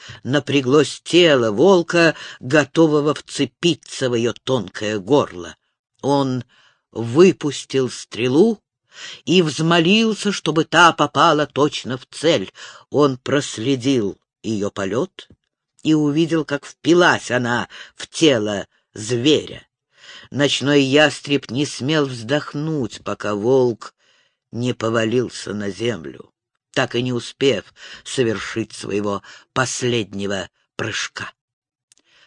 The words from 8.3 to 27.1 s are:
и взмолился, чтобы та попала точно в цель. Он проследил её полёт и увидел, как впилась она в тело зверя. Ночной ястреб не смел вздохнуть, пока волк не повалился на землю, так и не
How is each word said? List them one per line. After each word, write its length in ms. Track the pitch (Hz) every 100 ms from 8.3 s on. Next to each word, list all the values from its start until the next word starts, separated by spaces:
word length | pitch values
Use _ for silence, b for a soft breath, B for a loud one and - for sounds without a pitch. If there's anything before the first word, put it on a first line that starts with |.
| 135 220 208 _ _ _ B B B B
и 160 | 180
взмолился, 920 | 165 - 160 170 165 220 226 202 208
чтобы 340 | 185 - 156 151
та 280 | 156 170
попала 520 | - 147 139 165 151 147
точно 520 | - 147 - 98 123
в 100 | -
цель. 440 | - 160 143 92 - B B B
Он 280 | 127 143 127
проследил 1000 | - 135 139 - 117 135 120 135 98 78 _ _
её 300 | - 110 98
полёт 580 | - 98 104 185 - - _ _ _ _ _
и 100 | 147
увидел, 500 | 156 147 147 165 160
как 220 | 147 143 -
впилась 640 | - 143 175 175 113 -
она 380 | 123 120 120 98 B B B
в 120 | -
тело 600 | - 160 123 104 101 - _ _
зверя. 720 | - 107 120 131 135 - - - _ _ B B B B
Ночной 500 | 117 139 - 131 147
ястреб 720 | 135 139 151 - - 139 -
не 140 | 117 143
смел 400 | - 127 156 139
вздохнуть, 960 | 123 110 143 - 147 156 156 113 -
пока 320 | - 104 104 104
волк 580 | 110 135 123 107 - _ _ _ _ _ _
не 200 | 113 123
повалился 800 | 117 113 113 110 123 113 - -
на 160 | 104 101
землю, 600 | 95 117 98 71 - - _ _ _ _
так 220 | - 127 120
и 60 |
не 100 | 127